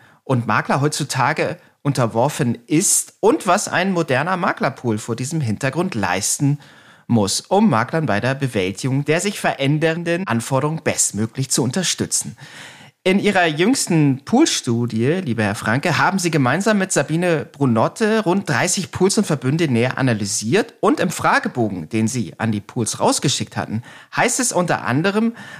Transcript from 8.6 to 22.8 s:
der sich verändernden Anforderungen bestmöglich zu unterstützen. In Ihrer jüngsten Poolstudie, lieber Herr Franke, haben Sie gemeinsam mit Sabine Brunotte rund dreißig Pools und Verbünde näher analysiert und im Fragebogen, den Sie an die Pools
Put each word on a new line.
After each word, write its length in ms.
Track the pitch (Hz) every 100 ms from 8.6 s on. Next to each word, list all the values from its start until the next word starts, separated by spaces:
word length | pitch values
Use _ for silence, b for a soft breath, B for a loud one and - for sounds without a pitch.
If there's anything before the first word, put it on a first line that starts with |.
| 92 98 131 135
der 160 | 143 165
sich 200 | 196 -
verändernden 840 | 175 - 139 151 160 165 170 170 190
Anforderungen 520 | 117 - 135 151 160
bestmöglich 680 | - 90 - 104 110 131 135
zu 140 | -
unterstützen. 720 | 123 190 170 - 90 - - - B B B B B _
In 140 | 185 190
Ihrer 280 | 202 190 170
jüngsten 720 | 151 196 269 - 165 143 123
Poolstudie, 960 | - 226 - - - 117 120 110 123 185
lieber 180 | 156 110
Herr 140 | 104 98
Franke, 420 | 107 127 180 131
haben 220 | 151 190
Sie 100 | 175
gemeinsam 480 | 156 123 160 220 208
mit 140 | 185
Sabine 520 | 170 139 160 180 156 -
Brunotte 720 | - 135 113 156 - 214 220
rund 260 | 214 196 196
dreißig 440 | 120 175 - 147
Pools 260 | - 185 -
und 80 | 196
Verbünde 400 | 147 127 165 160
näher 320 | 117 127 -
analysiert 760 | 131 104 101 - 107 185 - -
und 220 | 196 311
im 100 | 180
Fragebogen, 800 | - 160 262 - 123 107 95 78
den 180 | 110 110
Sie 280 | 123 82 -
an 140 | 113
die 80 | 104
Pools 400 | - 127